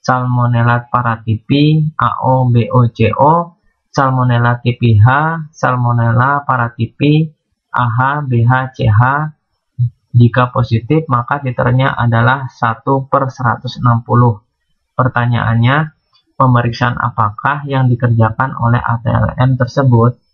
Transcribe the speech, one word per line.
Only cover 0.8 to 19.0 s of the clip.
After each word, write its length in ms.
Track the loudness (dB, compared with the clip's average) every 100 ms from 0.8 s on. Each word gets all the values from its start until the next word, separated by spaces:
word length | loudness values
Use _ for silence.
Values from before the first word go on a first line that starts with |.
| -2
paratipi, 960 | -4 -2 -4 -4 -6 _ 2 2 2 0 -2
A 240 | -4 -2
O 240 | 0 0 2
B 160 | 2 2
O 160 | 0 0
C 160 | 0 -2
O, 480 | 2 2 2 -2 _ _ _ _
Salmonella 720 | -2 0 0 2 2 2 0
typhi 400 | -2 0 2 4
H, 80 | 4 4 0 -4 -10
Salmonella 960 | -4 -2 0 0 0 0 0 0 0 -2
paratipi, 800 | -4 -4 -4 -8 _ 2 2 0 _ _ _ _
A 160 | -4 -2
H, 100 | 0 -2 -2 -2
B 160 | 0 2
H, 80 | 0 -2 -4
C 80 | 0
H. 160 | 2 2 0 -4 -10 _ _ _ -6 -6 _ _
Jika 400 | 2 2 2 -2
positif, 560 | -2 -2 -2 0 -2 0
maka 320 | -4 -2 -4
titernya 560 | -4 -2 0 0 0 0
adalah 480 | 0 2 2 0 -4
satu 560 | -4 -4 -4 -2 -2 0
per 240 | -2 -2
seratus 480 | -2 -4 -2 -6 -2
enam 240 | 0 0 0
puluh. 400 | 2 2 0 _ _ _ _ _
Pertanyaannya, 1040 | -4 -2 -2 -2 -2 0 2 2 2 -2 _ _ _ _ _
pemeriksaan 640 | 2 2 0 -2 -4 -2
apakah 640 | -6 -2 -4 -2 -4 -4 -4
yang 240 | -2 0
dikerjakan 640 | 0 0 2 0 -2 -6 -2
oleh 160 | -2 0
A 240 | -2 -4